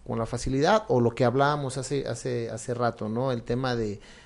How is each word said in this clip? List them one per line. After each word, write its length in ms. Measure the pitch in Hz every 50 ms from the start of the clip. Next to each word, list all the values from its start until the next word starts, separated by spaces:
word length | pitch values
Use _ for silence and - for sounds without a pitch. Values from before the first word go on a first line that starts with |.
| -
con 120 | - 120 113
la 80 | 113
facilidad 580 | - - 120 - 131 131 135 147 175 214 214 214 -
o 120 | 131 123
lo 140 | 120 117 117
que 100 | - 131
hablábamos 540 | 120 117 135 139 143 147 147 139 131 - 139
hace, 280 | 127 - 147 139 -
hace, 420 | - 117 - - 135 123 120 117 110
hace 260 | 110 110 - - 120
rato, 340 | 117 123 117 110 - - 107
¿no? 240 | 110 117 131 135
El 100 | 127 117
tema 320 | 110 - 120 127 135 127 123
de, 260 | 117 110 104 101 104 - - - - -